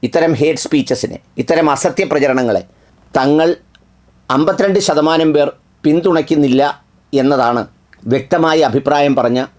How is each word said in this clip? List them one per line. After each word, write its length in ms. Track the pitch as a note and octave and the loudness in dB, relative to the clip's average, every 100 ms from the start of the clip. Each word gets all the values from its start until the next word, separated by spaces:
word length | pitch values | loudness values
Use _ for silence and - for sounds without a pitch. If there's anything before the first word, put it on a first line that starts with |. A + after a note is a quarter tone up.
| A#2+ | -2
ഇത്തരം 240 | F3 E3 C#3 | 0 0 0
ഹേറ്റ് 240 | D3+ D#3+ - | 0 -2 -2
സ്പീച്ചസിനെ, 520 | D3+ - B2+ - F2 _ - | -2 -2 -4 -6 -10 _ -10
ഇത്തരം 260 | A#2+ D#3+ D#3+ C#3 | -2 0 0 0
അസത്യ 280 | F3+ E3+ F#3 | -2 -2 -4
പ്രചരണങ്ങളെ 520 | D3+ C#3 C3 A#2+ G2 - _ _ _ _ | 0 0 0 0 -2 -4 _ _ _ _
തങ്ങൾ 360 | C#3+ C3+ D3+ E3 F3 _ _ _ _ _ _ _ | -2 0 2 0 -2 _ _ _ _ _ _ _
അമ്പത്തിരണ്ട് 480 | C3 D#3+ E3 G3 G3 F#3+ | -2 0 0 0 0 0
ശതമാനം 440 | D#3 D#3 D#3+ D#3+ | 0 2 2 2
പേർ 140 | D3+ C#3+ - _ _ | 2 0 -4 _ _
പിന്തുണയ്ക്കുന്നില്ല 800 | D3+ D#3 F3 E3 D3 D#3+ C#3+ C3 C#3+ - _ _ _ | 0 0 0 -2 0 0 2 2 0 -4 _ _ _
എന്നതാണ് 480 | C#3 C3 C#3 A#2+ A#2+ G#2 _ _ _ - | -2 0 2 0 -2 -6 _ _ _ -4
വ്യക്തമായ 480 | C3+ C3+ F3 D#3+ D#3+ C#3+ | -4 0 0 2 2 2
അഭിപ്രായം 440 | A#2+ C#3 C#3+ C#3+ C3 | 2 2 2 2 2
പറഞ്ഞ 220 | A#2+ B2 C3 | 0 -2 -4